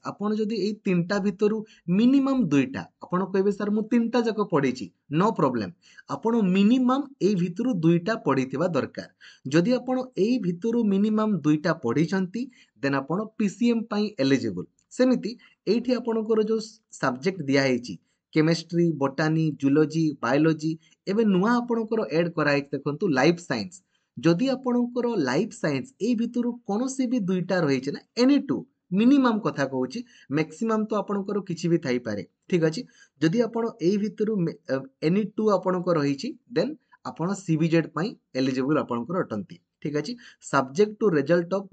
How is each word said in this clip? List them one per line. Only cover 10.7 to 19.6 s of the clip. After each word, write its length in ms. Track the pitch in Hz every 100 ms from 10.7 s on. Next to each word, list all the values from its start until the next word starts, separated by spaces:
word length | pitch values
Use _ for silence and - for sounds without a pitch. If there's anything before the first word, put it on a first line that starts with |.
| 233
ମିନିମମ୍ 500 | 214 196 214 214 214 190
ଦୁଇଟା 320 | 151 151 170
ପଢ଼ିଛନ୍ତି, 760 | 165 117 123 170 190 185 233 262 _ _ _
ଦେନ୍ 180 | 139 139
ଆପଣ 300 | 135 175 220 _
ପି 120 | 208
ସି 200 | - 240
ଏମ୍ 140 | 226
ପାଇଁ 220 | 220 208 208 -
ଏଲିଜିବୁଲ୍। 480 | 135 135 113 87 82 _ _
ସେମିତି 480 | - 254 240 185 240 - _ -
ଏଇଠି 240 | 226 240
ଆପଣଙ୍କର 500 | 240 - 226 220 220
ଯୋଉ 160 | 214 226 214 - _
ସବଜେକ୍ଟ 500 | - 139 123 180 185
ଦିଆହେଇଛି, 560 | 135 139 135 123 120 87 _ _ _
କେମିଷ୍ଟ୍ରି, 580 | 160 156 165 - 170 170
ବଟାନି, 600 | 156 139 139 156 160 160
ଜୁଲୋଜି, 640 | 139